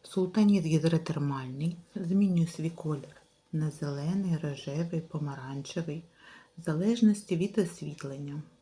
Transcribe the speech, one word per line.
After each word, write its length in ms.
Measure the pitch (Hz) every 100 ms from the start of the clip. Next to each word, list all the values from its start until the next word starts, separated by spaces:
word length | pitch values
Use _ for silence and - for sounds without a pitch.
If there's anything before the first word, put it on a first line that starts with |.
Султаніт 600 | - 190 180 208 208 196
гідротермальний, 1120 | 160 160 165 165 165 160 143 135 127 131 165 170 -
змінює 520 | 202 170 190 202 175 165
свій 240 | - 160
колір 460 | 165 151 147 - - _ _ _
на 180 | 156 156
зелений, 640 | - 147 139 151 196 185 156
рожевий, 640 | 151 139 - 147 170 170
помаранчевий, 1040 | - 151 143 135 131 139 139 175 165 151 - _ - - _ -
в 40 |
залежності 720 | 165 156 202 233 214 208 - 170
від 220 | 196 -
освітлення. 840 | 175 - 147 143 139 139 143 143 151 _